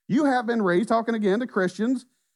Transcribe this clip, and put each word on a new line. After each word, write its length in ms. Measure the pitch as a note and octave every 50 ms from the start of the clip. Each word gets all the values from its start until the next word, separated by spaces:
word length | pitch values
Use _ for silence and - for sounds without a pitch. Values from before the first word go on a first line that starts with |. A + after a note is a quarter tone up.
| _
You 200 | - F3+ C#4+ D4+
have 200 | C#4 B3+ B3+ A#3
been 160 | A3 A#3+ A#3 G#3
raised," 260 | F3+ F3 F3+ A3+ -
talking 260 | A3+ A3+ A3 A#3 A#3
again 260 | A3 G#3 F#3+ F#3+ A3+
to 60 | B3+
Christians, 580 | A#3+ - G3+ F#3 F3+ - - G#3+ B3 C4+ B3 - _ _ _ _ _ _